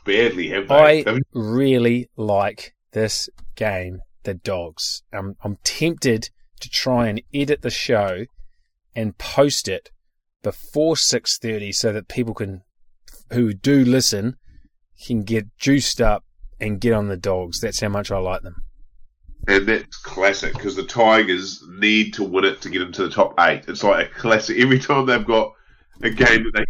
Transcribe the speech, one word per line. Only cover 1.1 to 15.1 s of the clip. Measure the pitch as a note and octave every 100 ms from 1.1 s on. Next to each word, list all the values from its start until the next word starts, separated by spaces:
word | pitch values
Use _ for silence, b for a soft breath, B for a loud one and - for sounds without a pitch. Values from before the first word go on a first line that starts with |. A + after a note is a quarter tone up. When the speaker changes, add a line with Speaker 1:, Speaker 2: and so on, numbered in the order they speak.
| A#2
Speaker 1:
you | B2+
Speaker 2:
really | B2 G#2+ A#2+ C#3 B2+ A#2+ B2 A#2+ -
like | G#2+ G2 G2+ G#2 - _ _
this | - A2 - - - - -
game, | G#2+ F#2+ F2+ F2+ - _
the | -
Dogs. | F#2 - F#2 E2+ - - - _
Um, | G2+ G2 -
I'm | G#2 G2+
tempted | - - D#3 D#3+ C3+ A2 - _ _ -
to | -
try | - C3 B2 A#2
and | G#2 -
edit | C#3+ C#3+ D3
the | B2
show | - - A2+ G2+ F2+ B2 - - _ _ _ _
and | - A2 -
post | - - D3 - -
it | F#2 - - _ _ _ _
before | G#2 - - D3 D#3 D#3
six | - A#2+ - -
thirty | A2+ G#2+ G2+
so | - A#2
that | G#2+ -
people | - A#2
can, | G#2 G2+ F#2+ _ _ _ _ - - -
who | B2 A2+
do | G2 C3+ C#3
listen, | B2 C3 - G2+ A2+ - - - _ _ _ _
can | -